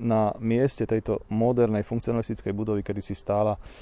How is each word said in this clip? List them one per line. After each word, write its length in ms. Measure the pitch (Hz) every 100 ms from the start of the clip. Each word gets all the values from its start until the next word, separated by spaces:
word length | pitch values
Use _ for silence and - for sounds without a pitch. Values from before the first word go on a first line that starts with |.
na 320 | 120 110 107 -
mieste 400 | 113 117 135 -
tejto 400 | 110 110 107 107 -
modernej 560 | 107 117 123 117 107 -
funkcionalistickej 640 | 117 - 117 - 117 110
budovy 320 | 101 107 104
kedysi 320 | 98 101 - 98
stála 400 | - 104 107 104 - -